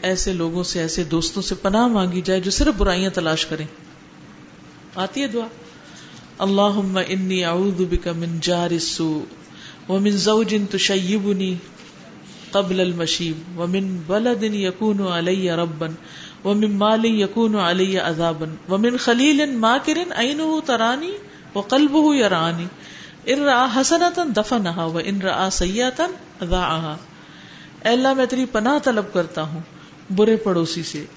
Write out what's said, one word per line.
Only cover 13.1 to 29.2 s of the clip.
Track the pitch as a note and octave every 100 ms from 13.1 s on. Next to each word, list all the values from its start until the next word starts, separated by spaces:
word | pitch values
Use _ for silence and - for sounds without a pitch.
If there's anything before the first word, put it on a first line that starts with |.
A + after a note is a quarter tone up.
| - E3+ D#3+ E3+ F3
ومن | F3 F#3+ G3 F3+ D#3
ولد | G3+ A#3+ A3+
یکون | A3 G#3 F#3 F#3 G#3+ G3+ F#3+
علی | E3+ E3+ F#3+ F#3
ربا | E3 E3+ D3+ D#3+ E3 - - - - F#3+
ومن | G#3 G#3+
مال | G3+ G#3 A3 A3+
یکون | G#3+ G3 A#3 A3+ G#3+
علی | F3 F#3 F#3+ F#3
عذابا | E3 D#3+ E3+ D#3 D#3+ D#3+ -
ومن | G3 A#3 B3
خلیل | - A#3+ C#4+ C#4+ D4+ B3
ماکر | A3 C4 D4 D#4 F4+ -
عینہ | A#3+ D4 D#4+ D#4 D4+
ترانی | A#3 A3+ C4+ E4+ G#4 - - - G3+
وقلبہ | G3+ C4+ D4 D4+ D4+ C#4+
یرانی | G#3 F3 E3 E3+ F3+ - - - - - -
ان | C#4
رآ | C#4+ B3 B3+
حسنة | A#3 C4 E4 F4 F4 E4 G#3+
دفنہا | G#3+ A#3+ F#3 F3 E3
وان | E3 F#3+ G3
رآ | F#3 D3+ F#3+
سیئة | - F3+ G#3 B3+ B3+ F4+ F#4 - -
اذاعہا۔" | F3 F3+ E3 D#3+ D#3+ D#3 - - - - - - - - G#3+
اے |
اللہ، | B3 C4+
میں | C4+ B3+
تیری | B3+ B3+
پناہ | G#3+ A3 D4
طلب | C#4 A3 F#3+
کرتا | F#3